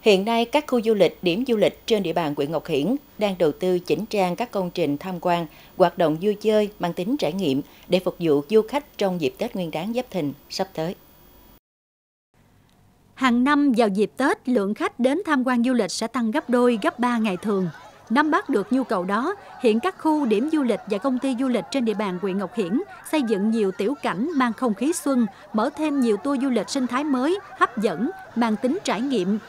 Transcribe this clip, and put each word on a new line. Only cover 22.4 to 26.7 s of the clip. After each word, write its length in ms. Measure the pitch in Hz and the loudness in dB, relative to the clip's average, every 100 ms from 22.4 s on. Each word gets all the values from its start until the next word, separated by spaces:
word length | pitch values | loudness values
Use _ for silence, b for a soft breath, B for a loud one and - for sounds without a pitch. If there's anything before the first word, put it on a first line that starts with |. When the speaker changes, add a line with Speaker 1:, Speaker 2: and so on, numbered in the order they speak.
| 185 | -4
Speaker 2:
Hiển 280 | - 180 233 403 370 - | -4 -2 -2 -4 -12 -4
xây 120 | 311 | -2
dựng 280 | 233 208 208 | 0 0 2
nhiều 220 | 226 196 | 2 0
tiểu 220 | 185 208 277 | 0 -2 -2
cảnh 280 | 240 175 277 | -4 -2 -2
mang 180 | 311 247 | 0 0
không 220 | 214 254 | 0 -2
khí 180 | 202 269 | 0 -2
xuân, 340 | 349 - 262 226 B B | -2 0 0 0 B B
mở 180 | 214 240 302 | -2 -2 -2
thêm 240 | 311 285 | -2 2
nhiều 160 | 240 202 | 2 2
tour 260 | 285 285 | 0 0
du 60 | 269 | 0
lịch 220 | 233 180 | 0 -2